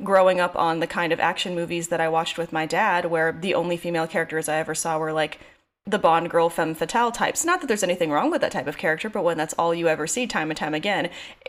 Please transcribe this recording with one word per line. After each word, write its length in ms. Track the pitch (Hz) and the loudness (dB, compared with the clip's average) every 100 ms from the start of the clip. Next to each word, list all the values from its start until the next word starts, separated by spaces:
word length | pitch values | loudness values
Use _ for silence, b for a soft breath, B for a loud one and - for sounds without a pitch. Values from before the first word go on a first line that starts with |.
growing 360 | 196 196 185 180 | 4 6 6 4
up 160 | 180 - | 2 2
on 240 | 165 165 | 0 0
the 80 | 165 | -2
kind 260 | - 175 | 0 0
of 60 | - | 2
action 360 | 165 170 196 175 | 2 0 -4 -4
movies 320 | 170 170 165 | -4 -4 -2
that 140 | 170 | -2
I 80 | 160 | 0
watched 280 | 160 170 - | 0 -2 -4
with 160 | 165 | -4
my 120 | 160 156 | -4 -2
dad, 400 | 170 214 175 175 | 0 2 0 0
where 260 | 165 165 | 0 0
the 240 | 165 190 - | 0 -2 0
only 220 | 170 170 | 0 -2
female 300 | 175 170 165 | -2 -2 -2
characters 420 | 196 160 160 156 | -2 -2 -4 -2
I 80 | 156 | -2
ever 180 | 156 156 | -2 -4
saw 220 | 170 156 | -2 -2
were, 160 | 160 | -2
like, 260 | 156 151 - B B _ _ - | -2 -2 -6 B B _ _ -4
the 140 | 202 | 2
Bond 300 | 180 165 170 | 4 4 4
girl 200 | 170 170 | 2 2
femme 260 | - 160 160 | 2 -2 -2
fatale 360 | 165 233 240 | -2 0 0
types. 320 | 220 165 - | 0 -2 0
Not 160 | 330 359 | 0 0
that 60 | 277 | 0
there's 160 | 208 | 0
anything 260 | 185 175 160 | 0 0 0
wrong 200 | 147 254 | 2 2
with 100 | 330 | 0
that 100 | - | 0
type 160 | 170 135 | -2 -6
of 100 | - | -2
character, 320 | 170 160 220 | -2 -2 -2
but 140 | 214 | -2
when 140 | 170 156 | 0 0
that's 160 | 156 | -2
all 200 | - 170 170 | 0 0 2
you 120 | 170 | 2
ever 200 | 156 156 | 0 -2
see 200 | 254 247 | -2 -2
time 220 | 202 156 | -2 -2
and 80 | 156 | -4
time 160 | 156 | -4
again, 360 | 151 196 185 160 B B B | -2 -2 0 -2 B B B